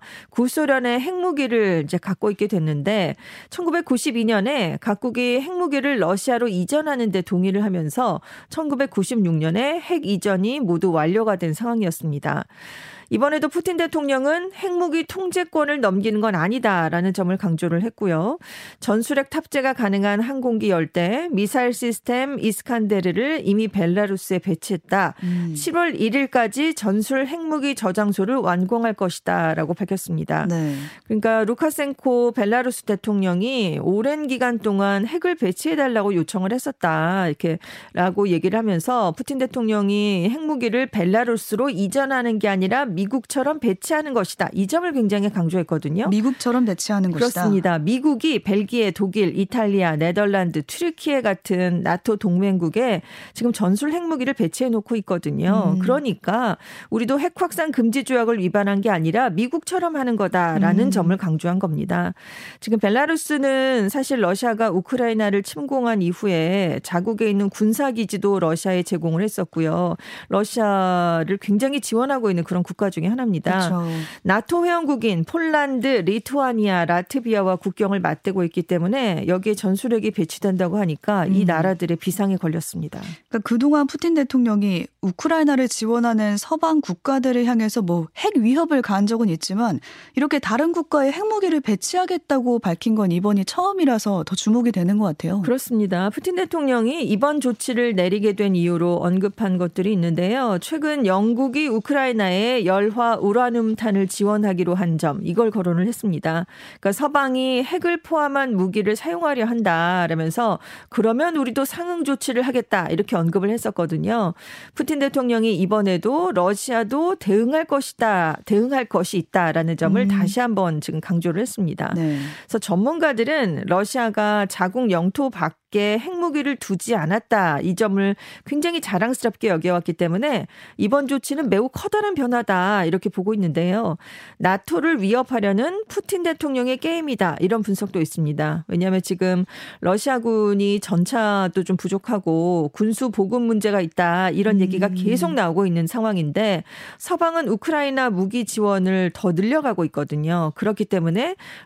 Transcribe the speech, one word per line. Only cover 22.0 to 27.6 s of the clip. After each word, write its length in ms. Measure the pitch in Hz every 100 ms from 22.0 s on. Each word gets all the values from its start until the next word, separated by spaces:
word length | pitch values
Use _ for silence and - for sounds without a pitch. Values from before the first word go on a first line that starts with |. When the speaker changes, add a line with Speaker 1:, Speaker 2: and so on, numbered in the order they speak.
| - 247 269 277
Speaker 1:
이스칸데르를 1000 | 220 202 - 240 214 202 180 170 262 311
이미 240 | - 202 220
벨라루스에 720 | 196 170 180 208 196 - 185
배치했다. 720 | 190 165 - 180 - 190 180 -
Speaker 2:
음. 320 | 180 180 175 151
Speaker 1:
칠월 380 | 220 330 339 269
일 160 | 220 247
일까지 580 | 269 247 226 233 311
전술 540 | 311 208 202 214 262 269
핵무기 480 | 339 320 302